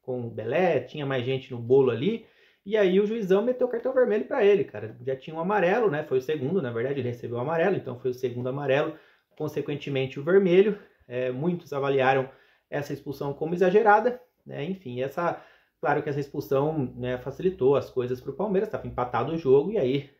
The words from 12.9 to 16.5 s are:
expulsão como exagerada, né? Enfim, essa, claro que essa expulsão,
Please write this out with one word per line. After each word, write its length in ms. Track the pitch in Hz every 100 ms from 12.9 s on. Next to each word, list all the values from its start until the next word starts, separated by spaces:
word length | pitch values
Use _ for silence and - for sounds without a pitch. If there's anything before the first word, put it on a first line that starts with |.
expulsão 400 | 143 147 139 143
como 220 | 143 156
exagerada, 640 | 175 185 208 220 208 240 240 _ _
né? 200 | - 135
Enfim, 360 | 156 185 127 123
essa, 400 | 135 - 170 - - _ _ _
claro 220 | 156 143
que 60 | 151
essa 100 | 139
expulsão, 720 | 135 147 -